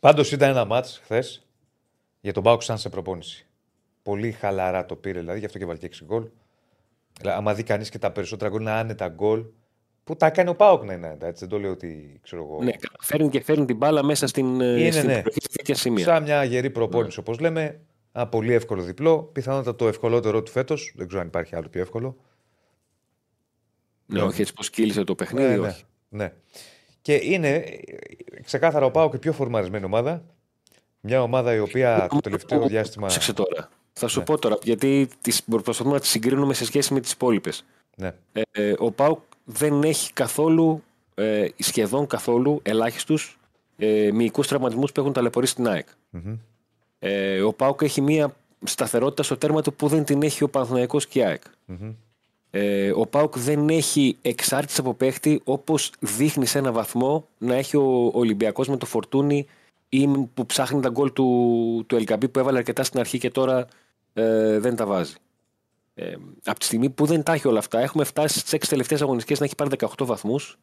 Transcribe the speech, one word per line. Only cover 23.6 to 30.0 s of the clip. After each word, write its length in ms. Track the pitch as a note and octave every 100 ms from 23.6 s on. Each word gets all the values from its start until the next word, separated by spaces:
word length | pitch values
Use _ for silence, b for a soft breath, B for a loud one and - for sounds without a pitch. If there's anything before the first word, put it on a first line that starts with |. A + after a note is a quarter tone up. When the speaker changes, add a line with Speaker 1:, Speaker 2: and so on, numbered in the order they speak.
| _ _ _ _ _
Speaker 2:
Ναι, 140 | G2+
Speaker 1:
Ναι. 60 | G2+
Speaker 2:
όχι, 160 | -
έτσι 120 | G#2
πως 160 | - G#2
κύλησε 340 | - A2 G2+
το 120 | F#2 F#2
παιχνίδι, 320 | F#2 B2 C3+
Speaker 1:
Ναι, 80 | G#2+
ναι, 100 | G2+
Speaker 2:
όχι. 160 | F2+ - _ _
Speaker 1:
ναι. 240 | G#2+ G2 - B B B B B B
Και 120 | - D3
είναι, 260 | G#2 F#3+ D#3 D3
ε, 880 | - - - - - - - - -
ξεκάθαρα 400 | C3+ E3 D3+ C3+
ο 60 |
παοκ 220 | C#3 D#3+
η 40 | C3+
πιο 160 | D#3
φορμαρισμένη 520 | D3+ C3 A#2 F#2 G#2 F#2+
ομάδα. 380 | G#2+